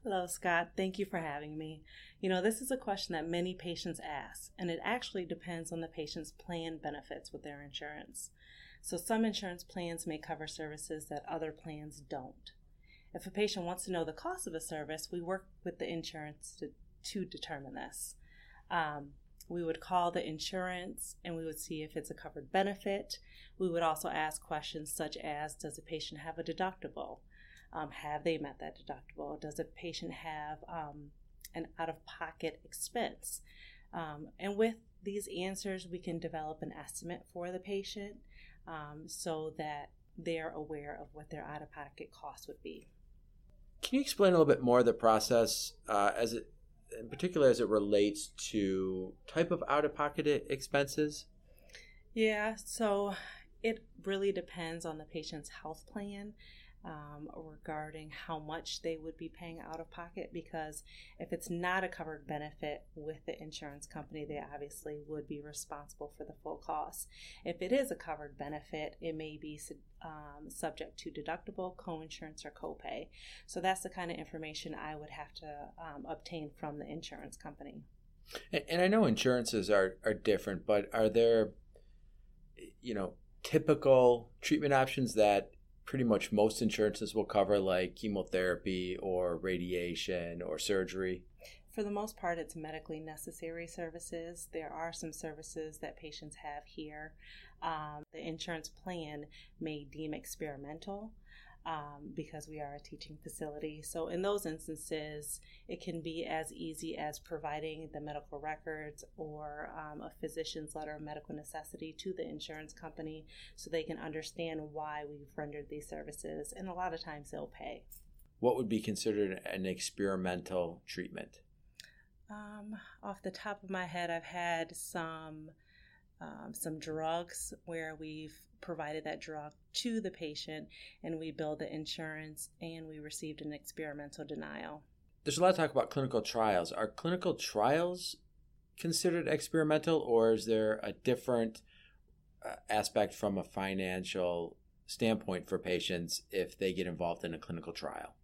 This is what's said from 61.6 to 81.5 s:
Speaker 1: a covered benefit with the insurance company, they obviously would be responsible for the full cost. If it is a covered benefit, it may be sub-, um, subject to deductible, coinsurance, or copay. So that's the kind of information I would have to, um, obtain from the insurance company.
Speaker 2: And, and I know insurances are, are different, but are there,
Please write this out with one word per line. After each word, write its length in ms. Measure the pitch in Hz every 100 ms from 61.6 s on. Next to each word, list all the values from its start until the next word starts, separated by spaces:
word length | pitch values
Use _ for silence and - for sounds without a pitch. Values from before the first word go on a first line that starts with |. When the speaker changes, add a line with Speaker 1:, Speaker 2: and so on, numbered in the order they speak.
| 180 185
Speaker 1:
a 60 | 185
covered 360 | - 160 156
benefit 600 | 143 151 151 - 151 147 -
with 240 | 160 151 156 -
the 120 | 151
insurance 420 | 156 151 151 143
company, 400 | 151 156 139 156
they 160 | 147 147 143
obviously 460 | 143 143 - 151 147 147
would 180 | 151 151
be 140 | 147
responsible 720 | 147 143 - 147 147 - 147 -
for 60 |
the 140 | 147 147
full 160 | 151 156
cost. 520 | - 151 147 - - - - -
If 160 | - 175
it 120 | 185
is 180 | 262 269
a 60 | 170
covered 420 | - 151 147 139
benefit, 560 | 143 151 - 160 151 -
it 160 | 165 156
may 200 | 156 151
be 220 | 156 151
sub-, 180 | - 143 - -
um, 440 | 160 156 151 143 147
subject 480 | - 160 151 156 -
to 100 | -
deductible, 640 | 151 147 160 - 196 185
coinsurance, 720 | 185 - 160 160 - 160 156
or 80 | 151
copay. 560 | - 156 151 - - 156 - - -
So 160 | - -
that's 200 | 175 190
the 100 | 185
kind 220 | - 175
of 40 | 170
information 560 | 156 160 156 151 165
I 220 | 156 151
would 160 | 156 147
have 240 | - 147
to, 120 | - 156 147 143 -
um, 260 | 165 143 -
obtain 440 | - - 170 151 -
from 180 | 156 147
the 80 | -
insurance 500 | 156 - 147 156 -
company. 460 | 156 143 143 - 147 - - - - - -
Speaker 2:
And, 100 | 165 -
and 120 | 165
I 60 | 185
know 180 | 214
insurances 640 | 185 110 131 123 117 113 92
are, 280 | 104 95 -
are 100 | -
different, 500 | 107 - 98 - 92
but 240 | - 104 101
are 140 | 117 110
there, 420 | 113 117 113 107